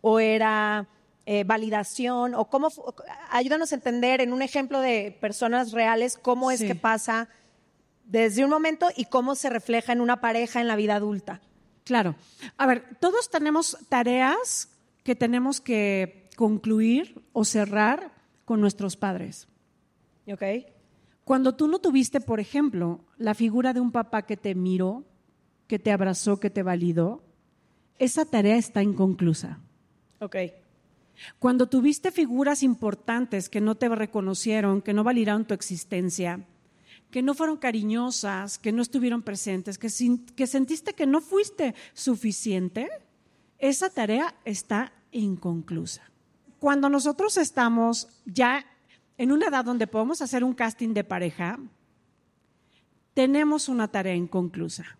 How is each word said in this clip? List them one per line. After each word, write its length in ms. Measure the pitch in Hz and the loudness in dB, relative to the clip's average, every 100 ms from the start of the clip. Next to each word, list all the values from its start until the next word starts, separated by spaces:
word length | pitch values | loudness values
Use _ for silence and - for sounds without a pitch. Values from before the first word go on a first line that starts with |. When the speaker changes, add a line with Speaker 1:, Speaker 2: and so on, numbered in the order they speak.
Speaker 1:
o 180 | 226 220 | 4 4
era, 680 | 220 220 220 214 208 214 202 _ _ _ - | 4 4 4 2 0 -2 -6 _ _ _ -2
eh, 180 | 208 190 | 0 2
validación 880 | 220 220 214 202 - 247 247 247 240 | 0 0 -2 -4 -4 -2 0 -2 -2
o 140 | 220 | 0
cómo 200 | 269 311 | 0 0
fu-, 140 | - - - - 277 320 | -4 -14 -14 -16 -16 -2
ayúdanos 400 | 247 254 302 330 | -2 2 0 0
a 40 | 285 | -4
entender 460 | 247 240 247 262 | -4 0 2 2
en 120 | 247 | 2
un 100 | 254 | -2
ejemplo 360 | 262 294 262 269 | -2 -4 -2 0
de 380 | 262 226 202 190 | 0 0 -2 -6
personas 520 | 214 208 233 240 240 | -6 -2 0 0 0
reales 480 | 226 226 226 247 - | 0 2 2 0 -2
cómo 300 | - 247 254 | 0 0 2
es 80 | 254 | 0
Speaker 2:
Sí. 80 | 214 | -2
Speaker 1:
que 80 | 175 | 0
pasa 540 | 226 220 - 226 226 _ _ _ _ _ _ _ 226 | 0 0 0 -4 -4 _ _ _ _ _ _ _ -2
desde 380 | 220 226 208 | 2 2 4
un 60 | 269 | 2
momento 380 | 311 320 311 349 - | 4 0 2 0 0
y 100 | 240 | -2
cómo 300 | 262 254 277 | 0 0 -2
se 140 | 277 | -2
refleja 440 | 233 - 233 226 | -4 0 -2 0
en 80 | 240 | 0
una 180 | 240 240 | 2 0
pareja 380 | 240 226 233 247 | 0 -2 -2 -2
en 80 | 240 | 0
la 80 | 214 | 0
vida 200 | 208 208 | 0 0
adulta. 460 | 208 208 - - _ _ _ _ - | -2 -6 -8 -16 _ _ _ _ -2
Speaker 2:
Claro. 300 | 247 185 147 - - 254 - | 0 0 -4 -14 -20 -20 0
A 100 | 269 | 2
ver, 160 | 247 - - | 2 -2 -2
todos 300 | 349 427 480 | 0 2 0
tenemos 480 | 330 302 302 330 - - | -2 0 0 0 -6 -2
tareas 800 | 254 240 247 254 359 494 - - _ _ _ | 0 2 2 2 0 -2 -6 -8 _ _ _
que 120 | - 247 | -4 0
tenemos 460 | 233 247 254 277 | 0 2 0 -2
que 680 | - 220 202 196 185 - _ - | -2 0 2 0 -2 -6 _ 0
concluir 840 | 226 214 220 220 226 247 - - _ | 0 2 0 2 4 2 0 -12 _
o 120 | - 214 | -2 0
cerrar 680 | 220 202 202 214 294 370 _ _ _ - | 2 0 2 2 2 -6 _ _ _ -2
con 140 | 226 | 2
nuestros 360 | 208 202 196 180 | 2 2 -6 -4
padres. 500 | 202 185 180 - - _ _ _ _ _ _ _ - | -4 -4 -8 -14 -20 _ _ _ _ _ _ _ -14
Speaker 1:
Ok. 120 | 202 196 220 - _ _ _ _ _ | -8 -4 -6 -8 _ _ _ _ _
Speaker 2:
Cuando 320 | - 262 262 254 | 0 2 4 2
tú 120 | 302 | 0
no 120 | 330 | 2
tuviste, 400 | 339 269 247 277 | 4 4 2 -2
por 200 | - 220 | -2 -4
ejemplo, 600 | 202 285 294 196 170 170 _ _ | -2 0 2 2 -2 -4 _ _
la 160 | 226 | -4
figura 400 | 214 226 220 254 | 0 2 2 0
de 60 | 247 | 2
un 120 | 247 | 0
papá 320 | 240 233 220 | 0 -2 -4
que 120 | 202 208 | -4 -6
te 200 | 202 185 | -4 -2
miró, 500 | 185 185 185 233 294 _ _ _ _ _ _ | 0 2 0 -4 -12 _ _ _ _ _ _
que 120 | 214 | -2
te 120 | 214 | 0
abrazó, 480 | 202 190 180 - 202 | 2 0 0 0 0
que 100 | 208 | -2
te 140 | 202 | -2
validó, 600 | 185 175 175 170 170 277 _ _ _ _ _ _ _ _ | -2 0 0 2 0 -2 _ _ _ _ _ _ _ _
esa 280 | 254 320 311 | 0 0 0
tarea 320 | 226 202 226 | 2 4 4
está 260 | 226 208 | 2 0
inconclusa. 760 | 202 196 190 180 175 160 170 151 - _ _ _ _ _ | 0 2 2 2 0 0 -4 -14 -20 _ _ _ _ _
Speaker 1:
Ok. 160 | 202 190 180 - _ _ _ _ _ _ - - | -8 -6 -6 -8 _ _ _ _ _ _ -20 -2
Speaker 2:
Cuando 300 | 247 254 254 | 2 2 4
tuviste 420 | 262 262 294 381 | 4 4 2 -2
figuras 520 | 359 294 247 277 285 | 0 0 2 2 2
importantes 840 | 269 240 214 202 - 233 247 196 185 | 2 2 -2 -4 -4 -2 -2 -4 -4
que 140 | 208 | 0
no 140 | 214 220 | 0 2
te 120 | 240 | 0
reconocieron, 920 | 226 214 214 190 185 226 220 202 196 | 0 -2 -2 -4 -4 -2 0 2 0
que 120 | 202 | 0
no 100 | 208 | 0
validaron 420 | 220 247 214 208 220 | 2 2 2 0 -2
tu 80 | |
existencia, 880 | 196 - 175 - 185 180 165 175 180 185 _ _ _ _ - _ | -6 -6 -10 -6 -4 -2 -2 -4 -6 -12 _ _ _ _ -20 _
que 100 | 247 | -2
no 120 | 262 | -2
fueron 240 | 277 311 302 | 0 -2 -2
cariñosas, 1000 | 254 226 208 226 247 247 202 190 202 - | -2 -2 -2 -2 -2 -4 -6 -6 -8 -6
que 140 | 226 | -2
no 100 | 220 | -2
estuvieron 400 | 240 277 240 233 | 0 0 0 -2
presentes, 560 | 220 196 - 185 185 196 | -4 -8 -4 -4 -6 -8
que 120 | 226 | -6
sin-, 360 | - 247 240 - - | 0 2 0 -2 -4
que 120 | 254 | -2
sentiste 460 | 269 262 311 - | 0 0 -2 -6
que 120 | - 285 | -2 2
no 160 | 294 | 2
fuiste 540 | 320 381 415 - 285 - - | 2 0 0 -2 -4 -4 -16
suficiente, 960 | - - 226 226 190 220 185 180 185 294 605 _ _ _ _ _ _ | -8 -4 -2 -2 -4 -2 -2 -2 -4 -8 -10 _ _ _ _ _ _
esa 280 | 269 269 370 | 0 0 -2
tarea 460 | 285 214 226 330 - | -2 0 0 0 -6
está 480 | - 202 - 208 254 _ _ | -8 -8 -2 -2 -2 _ _
inconclusa. 880 | 247 208 180 180 170 156 160 165 - - _ _ _ _ _ | -4 -2 -2 -4 -4 -4 -6 -6 -12 -18 _ _ _ _ _
Cuando 300 | 285 285 277 | 0 2 4
nosotros 480 | 285 285 285 415 381 | 2 0 0 0 2
estamos 720 | 302 - 240 233 226 233 - _ - | 0 2 2 4 2 0 -6 _ -8
ya 400 | 180 247 269 262 _ _ _ _ - | 0 2 2 -6 _ _ _ _ -2
en 140 | 254 | 2
una 160 | 294 392 | 2 2
edad 160 | 269 | 0
donde 240 | 240 247 220 | -2 -2 -2
podemos 340 | 220 226 339 | 0 -2 -2
hacer 220 | 262 262 | -2 0
un 100 | 254 | 0
casting 400 | 254 226 220 226 | 0 -4 -2 -2
de 100 | 208 | -2
pareja, 560 | 202 180 175 - 175 247 262 _ _ _ _ _ _ _ _ _ _ _ _ _ _ | -2 -4 -4 -4 -6 -6 -14 _ _ _ _ _ _ _ _ _ _ _ _ _ _
tenemos 560 | - 262 285 302 302 285 | 0 4 4 4 2 0
una 180 | 247 214 | -2 -2
tarea 280 | 202 190 175 | -2 -2 -2
inconclusa. 840 | 175 190 175 165 165 - 170 - | -2 -2 -4 -6 -8 -10 -16 -20